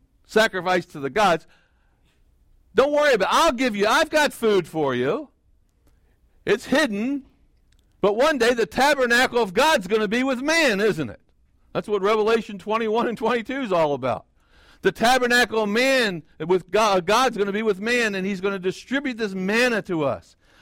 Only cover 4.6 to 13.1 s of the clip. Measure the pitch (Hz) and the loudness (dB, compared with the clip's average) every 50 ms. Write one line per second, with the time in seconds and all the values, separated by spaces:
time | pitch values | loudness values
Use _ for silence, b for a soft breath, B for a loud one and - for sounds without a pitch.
4.6 | 165 - - 160 147 139 127 123 123 135 190 285 302 - _ _ _ _ _ _ | 0 -2 -4 -4 -2 -2 -2 -2 -2 -2 -4 -4 -6 -12 _ _ _ _ _ _
5.6 | _ _ _ _ _ _ _ _ _ _ _ _ _ _ _ _ _ - 202 240 | _ _ _ _ _ _ _ _ _ _ _ _ _ _ _ _ _ -2 -2 -2
6.6 | - - 254 277 285 247 202 196 220 262 285 277 - _ _ _ _ _ _ _ | -2 0 0 0 2 0 -2 -4 -4 -4 -6 -6 -8 _ _ _ _ _ _ _
7.6 | _ _ _ _ _ _ _ _ - 202 208 220 269 311 311 254 226 233 254 233 | _ _ _ _ _ _ _ _ 0 0 2 2 2 2 2 2 2 2 2 0
8.6 | 214 - - - 254 294 294 277 254 233 233 240 262 220 240 240 233 196 175 208 | -2 -4 0 0 2 2 2 2 2 2 2 2 2 2 0 0 -2 0 0 2
9.6 | 277 311 320 269 180 180 220 220 214 196 214 247 262 269 262 233 269 302 320 330 | 4 4 4 2 0 0 0 0 0 0 -2 -2 0 -2 -2 -2 -2 0 2 2
10.6 | 320 262 214 196 214 214 165 156 147 107 92 - _ _ _ _ _ _ _ _ | 2 2 2 2 0 0 0 -2 -6 -8 -10 -14 _ _ _ _ _ _ _ _
11.6 | _ _ - 175 185 - 208 202 185 202 220 220 208 214 226 233 - - 208 190 | _ _ -8 -8 -4 -4 -2 -2 0 0 0 2 2 2 0 0 -2 -6 -12 -12
12.6 | - 208 214 226 233 220 214 233 233 247 | -6 -4 -4 -2 -2 -2 0 0 -2 -2